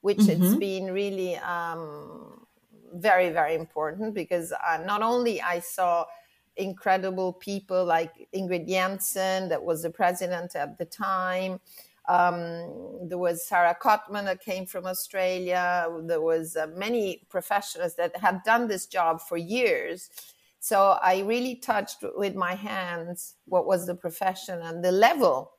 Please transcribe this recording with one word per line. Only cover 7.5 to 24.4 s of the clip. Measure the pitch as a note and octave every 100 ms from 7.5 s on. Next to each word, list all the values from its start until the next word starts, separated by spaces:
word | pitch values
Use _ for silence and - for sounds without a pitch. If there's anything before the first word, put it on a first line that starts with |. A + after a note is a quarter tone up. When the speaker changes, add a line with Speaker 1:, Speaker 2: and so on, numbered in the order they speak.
| G3+ G3 F#3
Speaker 1:
like | F3+ E3 E3 - -
Ingrid | F#3+ F#3 F3+ D#3+
Jensen, | F#3+ F#3 G3 - G3 F#3+ F#3+ F#3
that | D#3
was | E3 D#3+
the | E3
president | - F3+ F3+ F#3 F3 F3
at | - C#3+ -
the |
time. | E3+ - G3 F#3+ F#3 F#3 F#3+ F#3 _ - - _ -
Um, | F3+ F3+ F3 E3+ E3+ E3+ - F3 - F3+
there | F3+
was | F3+ E3+ -
Sarah | F#3 F3 E3+
Cotman | - G#3+ - G#3
that | G3+ F#3
came | - F#3 F#3
from | F#3+ F#3
Australia. | F#3 - G3 F#3 F#3 F3+ F3+ F3+ F3+ E3+ E3+
There | E3 E3
was, | D#3+ D#3+ D#3+ D#3+
uh, | D#3 E3 G3+
many | A#3+ G3+ F3 _
professionals | F#3+ - G3+ G3+ E3 F3 E3
that | E3+ F3
had | G#3 F#3+
done | G3+ A#3 A#3+
this | G3 -
job | F#3+ E3+ D#3+
for | - E3+
years. | E3+ A#3 A#3 D3+ - F3+ - - - _ _ _
So | - G3+ G3 F#3+
I | F#3 F#3+
really | G3 A#3 B3+
touched | B3 - G#3+ G3+ - G3+ -
with | G3+
my | F#3+ F3+
hands | F#3 G3+ G#3 F3+ F3 E3+ F3 - - -
what | F3+
was | - F#3+ F3
the |
profession | F3 F3 D#3+ F#3 F#3